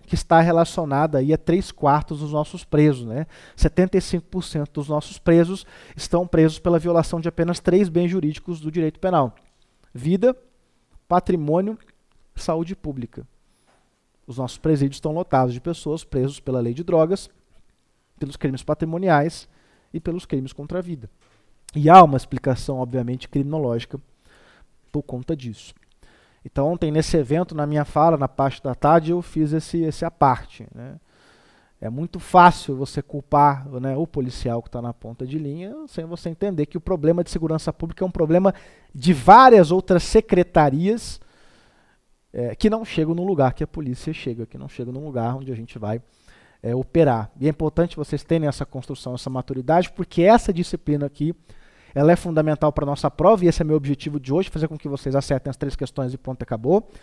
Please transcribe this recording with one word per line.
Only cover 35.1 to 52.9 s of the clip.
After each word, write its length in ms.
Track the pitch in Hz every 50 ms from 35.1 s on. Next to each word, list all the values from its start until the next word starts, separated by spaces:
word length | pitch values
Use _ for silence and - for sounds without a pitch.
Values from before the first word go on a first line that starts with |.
| 120 - 131
de 120 | 127 143 156
linha, 360 | 156 139 143 165 180 202 254 311 311 277
sem 180 | - - 160
você 220 | 165 175 - - 170
entender 380 | 165 - 196 208 185 151 147
que 120 | - - 175
o 20 |
problema 420 | - 170 185 160 143 156 170 175
de 80 | 170 -
segurança 420 | - 175 160 156 160 156 - 170
pública 320 | - - 165 165 - - 190
é 20 |
um 40 | 180
problema 440 | - - 160 151 165 180 190 196 185 - - - - _ _ _ -
de 180 | 139 123 170
várias 580 | 175 131 - 180 202 240 269 254 233 202 170 143
outras 320 | 175 185 - - 185 170 -
secretarias, 1160 | - - 220 220 - 202 180 175 - - 170 151 143 131 151 175 196 226 233 - - - - - - _ _ _ _ _ _ _ _ _ _ _ _ _ _ _ _ _ _ _ _
é, 220 | - - 120 117 107
que 160 | - - 214
não 140 | 214 226 226
chegam 300 | - - 165 156 156 165
no 100 | 170 180
lugar 280 | 196 196 143 135 127
que 120 | 127 - 151
a 20 |
polícia 460 | - - 165 151 127 127 - - 160 156
chega, 320 | - - 131 117 117 113
que 100 | - -
não 120 | 131 135 139
chegam 240 | - - 120 120
no 120 | 127 135 151
lugar 320 | 151 131 120 113 117 127
onde 160 | 135 135 131
a 40 | 123
gente 220 | 107 117 - - 117
vai, 220 | 107 104 107 120 - _ _ _ _ - _ _ _ _ _ _
é, 120 | - 117 120
operar. 560 | 127 127 - - 170 160 143 117 113 110 - - -
E 80 | 131
é 40 | 151
importante 460 | 143 - 160 151 - 165 175 170 -
vocês 280 | 156 147 - 151 139 -
terem 240 | - 165 165 156 143
essa 160 | - - 135
construção, 500 | - - 131 - - 139 - - 131 127
essa 140 | 123 - 135
maturidade, 600 | 131 127 123 - 135 131 123 131 160 175 180 -
porque 300 | - - 175 - - -
essa 300 | - 196 226 233 - -
disciplina 520 | 180 165 180 - - - - 147 147 143 143
aqui 300 | 143 - - 147 160 170 - _ - - - - _ _ _ _ - -
ela 180 | 139 147 160
é 40 | 175
fundamental 560 | 170 - 175 160 156 156 156 151 - 156 151
pra 140 | - 151 147
nossa 240 | 139